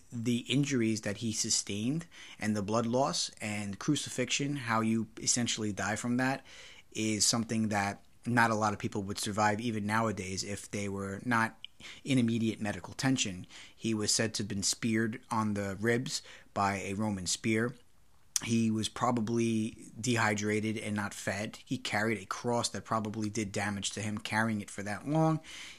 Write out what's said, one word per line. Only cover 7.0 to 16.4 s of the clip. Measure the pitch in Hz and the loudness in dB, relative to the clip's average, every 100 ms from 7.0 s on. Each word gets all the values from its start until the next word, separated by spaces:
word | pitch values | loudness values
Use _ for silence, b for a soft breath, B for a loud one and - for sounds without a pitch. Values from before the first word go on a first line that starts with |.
| 110 107 - | 0 2 2
something | 120 110 113 110 | 2 0 0 2
that | 104 98 101 - - - | 2 0 -4 -12 -10 2
not | 120 113 | 6 6
a | 107 | 6
lot | 107 | 2
of | 101 | 2
people | 110 107 | -2 -4
would | 98 101 | -4 -4
survive | 110 101 107 107 | -2 4 4 4
even | 120 110 104 | 0 -2 0
nowadays | 110 113 98 92 95 | 2 2 0 -4 -6
if | 101 101 - | -4 -6 -6
they | 104 101 | -6 -4
were | 98 98 98 123 | -4 -6 -4 0
not | 117 113 - - - B B 139 | 2 2 -2 -18 -18 B B 2
in | 131 | 4
immediate | 117 117 110 - | 4 4 2 0
medical | 104 92 - | -2 -4 -6
tension. | - 135 131 104 90 - B B - | -2 2 2 0 -4 -10 B B -6
He | 113 | -2
was | 107 101 | 0 2
said | - 113 - | 2 0 -2
to | |
have | 104 | -2
been | 101 | -2
speared | - - 117 110 113 120 - | 0 0 2 2 2 -2 -4
on | 113 107 | 0 2
the | 101 98 95 | 0 -2 0
ribs | 113 120 147 - B B | 2 2 0 -6 B B